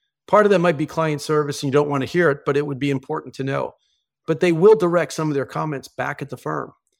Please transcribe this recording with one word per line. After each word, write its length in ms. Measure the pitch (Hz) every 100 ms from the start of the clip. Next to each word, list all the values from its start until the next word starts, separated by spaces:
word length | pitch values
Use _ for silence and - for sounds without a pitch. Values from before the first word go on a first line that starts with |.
| _ _ -
Part 180 | 202 208
of 40 |
that 100 | 185
might 180 | 175 147
be 80 | 151
client 340 | - 160 143
service 420 | - 151 147 139
and 60 | 143
you 40 |
don't 160 | 143 147
want 120 | 139
to 60 | 127
hear 220 | 170 165
it, 140 | 143 -
but 100 | 143
it 80 |
would 140 | 147 131
be 120 | 143
important 440 | 135 - 156 127
to 100 | -
know. 280 | 135 139 123 - _ _ _ _ -
But 120 | 156
they 140 | 180
will 240 | 160 202 214
direct 360 | 175 170 147
some 160 | - 156
of 60 |
their 120 | 139 123
comments 420 | 156 156 139 -
back 340 | - 131 143
at 80 | 135
the 60 | 127
firm. 360 | 151 151 117 _ _